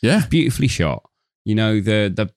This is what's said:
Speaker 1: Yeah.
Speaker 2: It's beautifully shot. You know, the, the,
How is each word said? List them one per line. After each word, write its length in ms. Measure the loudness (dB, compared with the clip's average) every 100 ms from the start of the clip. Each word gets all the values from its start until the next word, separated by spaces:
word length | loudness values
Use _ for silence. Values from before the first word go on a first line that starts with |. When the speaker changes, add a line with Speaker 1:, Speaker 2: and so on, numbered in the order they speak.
Speaker 1:
Yeah. 160 | 2 2
Speaker 2:
It's 80 | 2
beautifully 420 | 0 0 0 -2
shot. 340 | 0 -2 -4 -12 _ _ _ -4
You 80 |
know, 260 | 0 0 0
the, 320 | 0 0 0
the, 140 | -2 -6